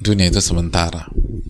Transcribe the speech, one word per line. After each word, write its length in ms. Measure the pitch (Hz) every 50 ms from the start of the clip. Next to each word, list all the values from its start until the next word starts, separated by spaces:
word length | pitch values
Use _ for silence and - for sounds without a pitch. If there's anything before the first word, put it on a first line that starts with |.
Dunia 320 | 101 101 104 98 92 87
itu 80 | 82 98
sementara. 640 | 95 - 87 85 85 85 - 90 85 82 87 82 80 - - - 82 - - 85 80